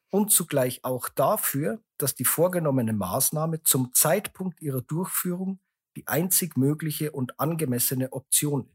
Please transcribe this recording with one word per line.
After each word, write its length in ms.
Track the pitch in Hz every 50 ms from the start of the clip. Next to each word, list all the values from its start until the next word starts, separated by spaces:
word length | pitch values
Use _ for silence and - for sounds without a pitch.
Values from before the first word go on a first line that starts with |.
| _ _
und 200 | - 196 214 208 -
zugleich 520 | - 175 - 147 139 127 127 127 - -
auch 240 | 123 127 123 - -
dafür, 720 | - - 139 151 202 214 - - - 139 147 190 226 220 _ _ _ _
dass 160 | 147 139 -
die 100 | - 127
vorgenommene 680 | - - - 160 185 180 180 160 151 131 131 120 110 110
Maßnahme 680 | 104 98 90 95 127 135 - - 151 156 160 165 156 -
zum 300 | - - 135 127 123 -
Zeitpunkt 680 | - - 151 165 208 214 - - - 190 185 165 -
ihrer 220 | 160 147 131 127 117
Durchführung 800 | - 151 160 190 185 - - - 175 175 180 190 190 190 185 _ _ _ _ _ _ _
die 100 | - - -
einzig 480 | 120 139 175 190 - - - 160 -
mögliche 560 | 127 127 139 151 151 165 156 147 - 156 147 -
und 280 | 139 131 123 - -
angemessene 720 | 139 151 170 160 160 131 123 120 - - 139 127 131 127 -
Option 560 | - - _ - - - 147 143 135 101 -